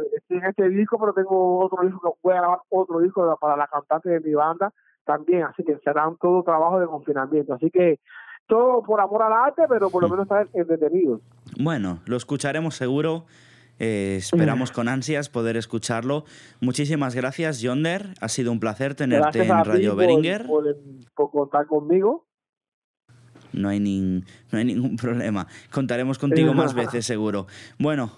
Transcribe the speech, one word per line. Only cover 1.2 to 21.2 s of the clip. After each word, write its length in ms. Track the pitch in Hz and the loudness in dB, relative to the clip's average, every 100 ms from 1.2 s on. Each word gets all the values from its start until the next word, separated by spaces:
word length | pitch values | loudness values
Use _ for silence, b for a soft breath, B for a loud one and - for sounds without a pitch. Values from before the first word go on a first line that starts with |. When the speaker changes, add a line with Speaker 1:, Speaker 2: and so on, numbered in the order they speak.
| 190 190 185 180 190 | 2 2 4 2 0
Speaker 1:
otro 180 | 185 | 0
disco 160 | 185 190 175 | -2 0 -4
que 60 | - | 0
voy 100 | 180 | 2
a 40 | 185 | 2
grabar 180 | 175 180 - | 2 0 0
otro 300 | 185 185 165 | -2 0 2
disco 240 | 180 190 | 2 2
de 60 | 170 | 0
la, 40 | 151 | 2
para 220 | 151 147 | 0 0
la 100 | 143 | 0
cantante 420 | 147 143 156 185 | -4 -2 -2 0
de 100 | 165 | -2
mi 120 | 156 | 0
banda 400 | 147 156 170 196 _ _ _ - | 0 2 0 -4 _ _ _ -4
también, 380 | 151 156 180 | -2 2 0
así 200 | 147 - | 0 -4
que 140 | 160 143 | -4 -2
serán 340 | - 147 156 165 | 0 0 -2 0
todo 220 | 175 180 | 2 2
trabajo 360 | 175 160 170 185 | 2 2 2 2
de 80 | 170 | -2
confinamiento. 680 | 151 151 143 135 151 139 | -4 -4 -4 0 -2 -2
Así 160 | 127 165 | -2 0
que 300 | 180 175 147 B B B B - | 4 4 2 B B B B 0
todo 340 | 220 247 247 | 2 4 2
por 200 | 214 214 | 2 0
amor 220 | 196 214 | 2 2
al 100 | 220 | 2
arte, 300 | 220 269 294 311 | 4 2 2 2
pero 200 | 233 196 | 4 2
por 120 | 185 | 2
lo 60 | 170 | 2
Speaker 2:
Mm. 40 | |
Speaker 1:
menos 120 | 180 196 | 0 0
estar 220 | 202 202 | 0 0
entretenidos. 680 | 180 170 165 151 175 160 110 - _ - - | -2 0 0 2 2 2 0 -8 _ -14 -4
Speaker 2:
Bueno, 400 | 147 147 95 85 - | -2 0 -4 -6 -4
lo 100 | 123 | -6
escucharemos 580 | - 143 143 151 165 - | -4 -4 -4 -4 -4 -4
seguro. 500 | 127 139 160 165 165 b b b b - | -2 0 -2 -4 -8 b b b b -6
Eh, 360 | 113 104 98 95 | -4 -2 -2 -4
esperamos 520 | 92 170 160 123 127 | 0 2 2 0 -4
Speaker 1:
<laughs> 0 | |
Speaker 2:
con 160 | - 117 | -4 -2
ansias 420 | 131 123 147 139 | -2 -4 -4 -4
poder 280 | 120 113 113 | -4 -2 -2
escucharlo. 680 | 110 113 - 113 123 147 - B B B | -4 -6 -4 -4 -2 -4 -6 B B B
Muchísimas 520 | 123 123 143 156 135 | -4 -2 -2 -2 -2
gracias, 480 | 120 127 139 160 131 | -2 -4 -4 -4 -2
Yonder. 520 | 123 131 160 180 98 92 | -2 -2 -2 -4 -8 -10
Ha 80 | 117 | -6
sido 220 | - 120 | -2 -2
un 80 | 113 | -2
placer 360 | 110 107 135 139 | -2 -2 -4 -4
tenerte 280 | 135 131 151 151 | 0 2 2 2
Speaker 1:
Gracias 20 | 180 | 2
Speaker 2:
en 20 | 170 | 4
Speaker 1:
a 80 | |
ti 60 | 165 | 4
Speaker 2:
Radio 200 | 185 208 | 2 2
Speaker 1:
por, 60 | 196 | 4
Speaker 2:
Beringer. 480 | 180 160 160 208 233 | 4 4 2 -2 0
Speaker 1:
por, 160 | 151 147 143 143 135 123 | 0 0 -4 -10 -20 -10
por 160 | - | -4